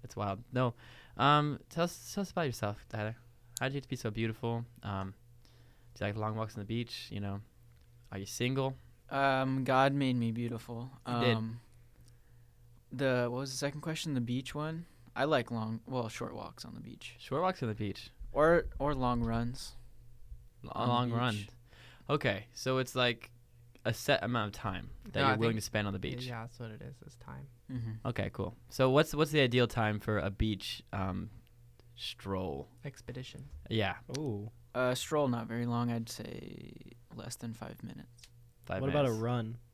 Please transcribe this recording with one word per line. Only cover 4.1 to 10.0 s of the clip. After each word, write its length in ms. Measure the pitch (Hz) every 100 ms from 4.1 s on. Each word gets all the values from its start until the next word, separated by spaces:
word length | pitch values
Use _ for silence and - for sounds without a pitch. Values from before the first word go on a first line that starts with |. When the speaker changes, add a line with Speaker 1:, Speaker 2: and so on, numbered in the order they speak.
Speaker 1:
beautiful? 540 | 107 113 110 117 117 120 -
Um, 300 | 110 98 95 95 - - - - - - -
do 100 | -
you 40 | 101
like 100 | 107
long 180 | 107 110
walks 200 | 110 110
on 40 |
the 40 | 101
beach? 420 | 117 117 - -
You 80 | 101
know, 180 | 101 101 107 - - - - - -
are 60 | 101
you 80 | 98
single? 500 | - 123 131 135 131 - - -
Speaker 2:
Um, 540 | 139 139 135 131 135
God 300 | 131 131 139
made 240 | 139